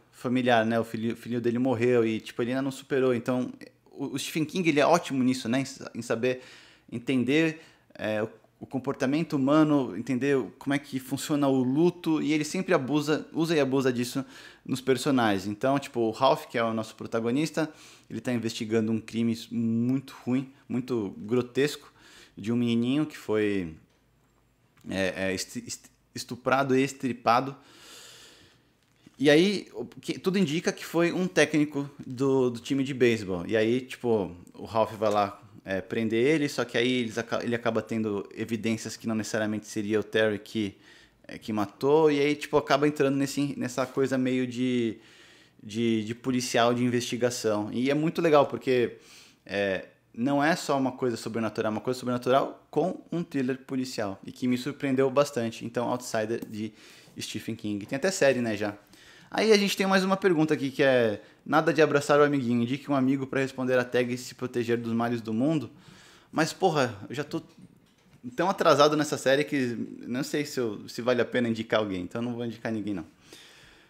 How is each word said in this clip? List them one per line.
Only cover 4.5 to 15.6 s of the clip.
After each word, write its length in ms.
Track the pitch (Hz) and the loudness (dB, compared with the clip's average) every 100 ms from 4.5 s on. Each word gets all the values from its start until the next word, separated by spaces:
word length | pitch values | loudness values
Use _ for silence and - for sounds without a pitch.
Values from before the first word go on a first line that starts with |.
| 185 160 | 0 2
ele 120 | 143 | 4
é 60 | 135 | 4
ótimo 380 | 170 - 135 | 4 2 0
nisso, 240 | 127 127 110 | 0 0 0
né? 140 | 127 | -2
Em 40 | 139 | -2
sa-, 260 | - - - | -8 -12 -12
em 60 | |
saber 400 | - 113 127 127 - - - _ - | -4 0 0 -2 -8 -20 -20 _ -14
entender, 680 | 120 120 131 120 151 160 156 - _ _ - | -10 -2 0 2 2 2 -2 -12 _ _ -8
é, 260 | 104 107 | -4 -2
o, 80 | 113 - _ _ | -4 -8 _ _
o 40 | - | -10
comportamento 680 | 131 139 135 131 147 170 | -6 -6 -2 0 0 0
humano, 640 | 147 135 156 151 143 120 92 | 0 4 4 6 4 0 -4
entender 400 | 117 123 139 139 98 - | -4 0 2 2 0 -8
como 160 | 139 143 | -6 -4
é 20 | |
que 220 | 147 131 | -4 -10
funciona 480 | - 139 - 147 139 | -6 -8 -2 0 2
o 160 | 135 | 2
luto, 580 | 127 139 175 175 160 156 | 2 4 2 2 -2 0
e 100 | 147 | 0
ele 120 | 156 | 0
sempre 320 | 151 185 180 165 | 0 -4 0 0
abusa, 520 | 127 151 147 147 - | 2 0 2 -2 -2
usa 220 | - 160 160 | -2 0 2
e 40 | |
abusa 320 | 135 135 131 | 2 4 2
disso 320 | 120 123 135 131 - - - | 2 -2 -4 -8 -14 -20 -18
nos 160 | - 127 | -8 -4
personagens. 680 | - 123 151 131 113 98 101 | 0 0 2 2 2 2 -2
Então, 320 | 104 | -2